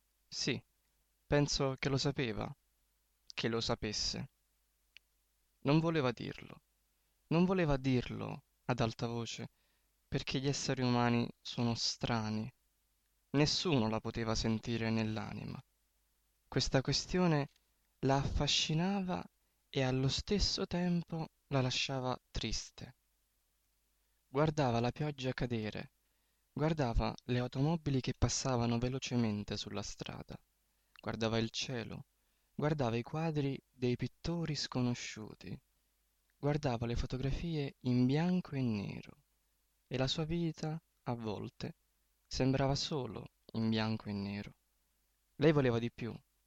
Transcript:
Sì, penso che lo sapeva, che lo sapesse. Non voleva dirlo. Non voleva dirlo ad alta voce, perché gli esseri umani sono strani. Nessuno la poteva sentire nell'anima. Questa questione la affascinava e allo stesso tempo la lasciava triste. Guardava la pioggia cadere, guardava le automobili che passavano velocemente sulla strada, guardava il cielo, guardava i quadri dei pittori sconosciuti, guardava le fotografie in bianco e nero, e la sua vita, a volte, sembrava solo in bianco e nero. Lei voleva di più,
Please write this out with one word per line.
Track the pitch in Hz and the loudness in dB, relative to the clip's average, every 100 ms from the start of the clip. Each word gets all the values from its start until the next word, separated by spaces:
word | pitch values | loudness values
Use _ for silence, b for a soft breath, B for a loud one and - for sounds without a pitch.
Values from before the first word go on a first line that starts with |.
| _ _ - | _ _ -12
Sì, | - - 113 - _ _ _ _ _ - | -6 -2 -2 -4 _ _ _ _ _ 0
penso | 147 143 - 135 131 | 2 4 2 0 0
che | 139 | 0
lo | 131 | 0
sapeva, | 143 139 120 104 110 - _ _ _ _ _ _ - | 0 -2 -2 -2 -6 -8 _ _ _ _ _ _ -16
che | - 120 | -4 -2
lo | 113 | 0
sapesse. | 113 117 110 104 - 113 131 _ _ _ _ _ _ - _ _ _ _ _ _ | 0 -2 -2 -2 -2 -4 -8 _ _ _ _ _ _ -20 _ _ _ _ _ _
Non | 135 156 | 4 4
voleva | 165 160 127 | 4 2 0
dirlo. | 113 98 - - - _ _ _ _ _ _ - | -2 -8 -10 -14 -20 _ _ _ _ _ _ 0
Non | 160 | 4
voleva | 180 190 160 135 | 4 4 2 2
dirlo | 135 127 - 107 107 104 - _ | 2 2 0 -4 -6 -8 -14 _
ad | - 120 | -4 0
alta | 113 - 120 | 0 -2 -4
voce, | 117 113 - 117 _ _ _ _ _ - | -4 -6 -8 -10 _ _ _ _ _ -6
perché | 143 - 139 | -4 -2 -2
gli | 139 | 0
esseri | 135 - 131 | 0 0 0
umani | 127 120 120 120 117 - | 4 4 4 4 0 -6
sono | - - 120 | -10 -2 0
strani. | 113 - - 131 117 107 107 120 - _ _ _ _ _ _ _ | 0 -2 -2 -2 -2 -2 -4 -4 -10 _ _ _ _ _ _ _
Nessuno | 139 147 - 185 139 110 | 4 4 2 2 2 4
la | 110 | 0
poteva | 113 117 113 | -2 -4 0
sentire | 110 113 110 - 113 113 | 0 2 0 0 -2 2
nell'anima. | 113 110 110 104 - - - - _ _ _ _ _ _ _ - | 0 0 -2 -6 -8 -8 -10 -14 _ _ _ _ _ _ _ -4
Questa | 135 - 139 | -2 2 2
questione | 135 139 - 180 180 147 139 _ _ _ _ - | 2 -2 0 2 4 4 0 _ _ _ _ -2
la | 131 139 | 2 2
affascinava | 143 - 147 - - 160 185 202 180 175 - _ _ _ _ | 2 0 2 2 2 2 2 0 -2 -4 -6 _ _ _ _
e | 139 | -2
allo | 131 131 135 | 0 2 2
stesso | - - 208 - - 196 | 0 0 2 2 0 -2
tempo | 175 180 175 - 165 156 _ - | 0 0 0 -2 -6 -8 _ -2
la | 139 | 2
lasciava | 127 - - 135 127 - _ | 2 0 -2 -2 -2 -4 _
triste. | - 113 - - - 123 - _ _ _ _ _ _ _ _ _ _ _ _ _ | -4 -2 -4 -6 -14 -18 -18 _ _ _ _ _ _ _ _ _ _ _ _ _
Guardava | 135 156 151 131 117 | 2 2 4 2 4
la | 120 | 2
pioggia | - 151 139 127 | 0 -4 -4 -4
cadere, | - 123 117 107 95 95 _ _ _ _ _ _ | -2 -2 -2 -4 -6 -10 _ _ _ _ _ _
guardava | 131 151 160 123 113 110 - | -2 0 2 2 2 0 -2
le | - 123 | -2 0
automobili | 127 131 147 170 151 135 | 0 0 2 2 0 0
che | 131 | 0
passavano | - 127 - 135 120 117 117 | 2 2 2 0 2 2 2
velocemente | 127 131 - 123 113 104 101 104 | 0 -2 -2 2 2 0 -2 -6
sulla | 104 101 | -6 -6
strada, | 107 - - - - - _ _ _ _ _ - | -6 -8 -10 -10 -12 -14 _ _ _ _ _ -14
guardava | 107 110 113 113 | -8 -2 0 2
il | 113 | 0
cielo, | - - 123 110 - - _ _ _ _ | -2 -6 -4 -6 -10 -14 _ _ _ _
guardava | - 147 156 120 117 | -2 0 2 0 0
i | |
quadri | - 156 165 151 139 135 - | -2 -4 -2 0 0 -2 -10
dei | - 123 123 | -2 0 0
pittori | 123 - - 170 156 | -2 -6 -6 -4 -2
sconosciuti, | 143 - 127 123 120 - - 107 - - 135 _ _ _ _ _ _ _ - | -4 -4 0 0 0 -6 -10 -12 -14 -12 -12 _ _ _ _ _ _ _ -4
guardava | 143 147 143 117 | -2 0 0 0
le | 117 | 0
fotografie | 120 - 127 135 - 170 156 139 - | -2 -2 -2 -2 -2 -2 -2 -4 -4
in | 127 123 | 2 4
bianco | 127 143 175 180 - | 4 4 2 0 -2
e | 139 | -2
nero, | 123 107 101 - - - _ _ _ _ _ _ - | 0 0 -2 -8 -12 -20 _ _ _ _ _ _ -6
e | 127 | -2
la | 131 | -2
sua | - | -2
vita, | 156 170 170 - 156 160 - _ | -2 0 -2 -2 -6 -6 -10 _
a | - | -6
volte, | 120 110 104 113 - 123 - _ _ _ _ - | -4 -4 -4 -6 -10 -12 -12 _ _ _ _ -8
sembrava | - 131 131 135 | 0 2 4 2
solo | 139 - 156 123 - - _ - | 0 -2 -4 -4 -8 -12 _ -8
in | 113 113 | -2 2
bianco | 110 110 110 104 | 2 2 -2 -4
e | |
nero. | 101 98 101 - - _ _ _ _ _ _ _ - | -4 -2 -4 -8 -14 _ _ _ _ _ _ _ 2
Lei | 143 | 4
voleva | 147 127 117 | 4 4 2
di | 117 | -2
più, | - 113 - _ _ | -4 -8 -8 _ _